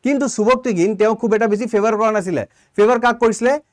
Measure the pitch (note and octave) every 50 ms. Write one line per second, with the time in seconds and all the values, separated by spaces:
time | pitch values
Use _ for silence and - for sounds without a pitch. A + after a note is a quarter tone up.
0 | _ B3+ C#4+ C4+ C#4+ A3 - - G#3 A3+ B3+ B3+ B3+ B3+ G#3+ E3+ E3+ G3+ A3 F#3
1 | G#3+ G#3+ A3+ A3 - A3+ G#3+ G#3+ A#3 A3 G3+ G3+ B3+ A#3 - G#3 G3+ A3+ A3 G#3
2 | A3+ A3 G#3+ G#3 F3+ F#3 F3 C3 - - _ _ _ _ _ - G#3 A3 B3 B3
3 | B3 A#3+ A#3 A#3+ A#3+ A3+ G#3+ - A3+ B3 C#4 D4+ _ _